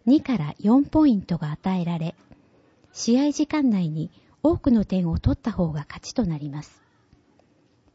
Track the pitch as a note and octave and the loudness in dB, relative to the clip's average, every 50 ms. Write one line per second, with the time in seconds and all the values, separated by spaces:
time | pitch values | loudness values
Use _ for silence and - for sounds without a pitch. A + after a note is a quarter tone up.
0 | - A3 C4+ - - - B3+ F#3 D3 D3 - _ - G3+ A#3 C#4 C#4+ - - D#4 | 2 2 2 2 2 0 -4 -4 -4 -6 -8 _ 2 4 4 4 4 2 2 4
1 | D#4 C#4+ A3+ F#3+ - - F3 D#3 E3 D3+ D3+ - - F#3+ F#3+ F#3 E3+ E3+ E3+ D#3+ | 4 4 4 2 0 -4 -4 -4 -4 -6 -6 -6 -4 -4 -2 -2 -2 -4 -4 -4
2 | D#3+ E3+ - _ _ _ - _ _ _ _ _ _ _ _ _ _ _ _ - | -6 -8 -10 _ _ _ -20 _ _ _ _ _ _ _ _ _ _ _ _ -8
3 | - A#3 A#3 C4 C#4+ D4 C#4 - D4+ - - D4+ C#4 B3+ G#3+ F#3+ F3 D#3 D#3 D#3 | -2 0 2 2 2 0 0 -2 -4 -2 0 0 0 2 2 2 0 -2 -4 -6
4 | D#3 - _ _ _ _ _ _ - G3+ E4+ - - C#4 A#3+ A3 G3 - F#3+ F#3 | -8 -8 _ _ _ _ _ _ 0 0 0 2 2 2 2 2 2 0 -2 -2
5 | F3 E3 E3 - - - C#4+ - - A#3 G3 - F3+ D#3+ D3+ D3+ D3 - - - | -2 0 -2 0 0 0 0 0 -4 -8 -4 -2 -2 -2 -2 -6 -8 -10 -14 -18
6 | - - - - A3+ F3 D#3+ C#3+ D3 D3 C3+ D3+ D3+ - _ _ _ _ _ _ | -16 -10 -4 -4 -2 -2 -4 -6 -6 -10 -10 -10 -12 -14 _ _ _ _ _ _
7 | _ _ _ _ _ _ _ _ _ _ _ _ _ _ _ _ _ _ _ | _ _ _ _ _ _ _ _ _ _ _ _ _ _ _ _ _ _ _